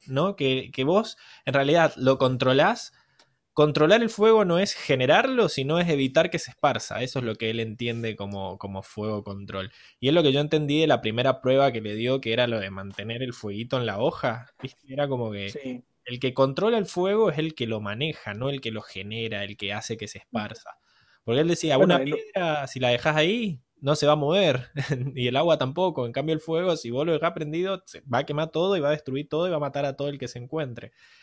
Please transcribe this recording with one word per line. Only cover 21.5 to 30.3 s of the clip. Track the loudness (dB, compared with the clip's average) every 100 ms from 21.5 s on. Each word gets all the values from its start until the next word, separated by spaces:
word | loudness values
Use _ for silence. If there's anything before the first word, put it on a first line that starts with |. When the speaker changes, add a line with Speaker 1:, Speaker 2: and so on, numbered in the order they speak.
| 0 2 4
Speaker 2:
Bueno, | 6
Speaker 1:
"Una | 4
Speaker 2:
en | 2
lo | -4 -4
Speaker 1:
piedra, | -4 -2 -2 -4
si | -2
la | 0
dejás | 2 2 2
ahí, | 2 0 -4 -6 _ _
no | -2 2
se | 4
va |
a | 4
mover". | 2 2 2 0 -4
<laughs> | -8 -4 -4 -4 -2
Y | 0
el | 2
agua | 2 2
tampoco. | 0 0 -2 -2 -4
En |
cambio, | -4 -2
el | -2
fuego, | -2 -2 0 -2
si | -2
vos | -2 0
lo |
dejás | 0 0
prendido, | -4 -6 -4 -4 -6 -10
se | -18
va | -2 -2
a | -2
quemar | -4 -2
todo | 0 0 2
y |
va | 2
a |
destruir | 0 -2 -6 -4
todo | -2 -2
y |
va | -2
a |
matar | -4 -4 -4
a | -4
todo | -6
el | -6
que |
se | -10